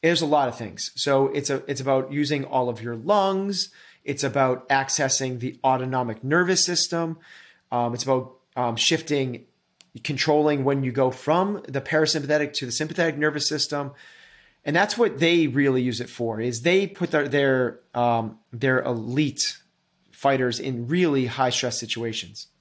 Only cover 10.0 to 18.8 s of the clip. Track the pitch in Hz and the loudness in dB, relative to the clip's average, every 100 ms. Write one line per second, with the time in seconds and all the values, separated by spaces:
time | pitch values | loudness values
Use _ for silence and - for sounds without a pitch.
10 | - 139 - 151 151 143 131 139 135 123 | -8 -2 2 4 4 2 2 2 0 2
11 | 131 127 - 160 196 208 - 135 135 156 | 0 0 0 2 2 -2 -6 -8 0 2
12 | 156 160 139 151 147 143 127 113 151 170 | 2 0 0 0 0 -4 -6 -4 -4 0
13 | 165 143 151 147 143 156 - 143 139 135 | -2 2 0 0 -2 -2 -4 -4 -6 -10
14 | - - - - _ _ - 156 208 - | -20 -20 -20 -20 _ _ -2 2 2 2
15 | 233 135 165 170 151 123 139 131 127 110 | 2 4 4 4 4 2 2 2 0 -4
16 | 120 - 117 107 117 117 139 185 196 - | -8 -4 -4 -2 -4 -2 2 2 2 -4
17 | 180 156 139 139 139 131 123 - _ 123 | 0 0 2 2 4 4 2 -2 _ 0
18 | 120 117 110 - _ 117 135 127 | 2 2 -2 -10 _ -2 0 2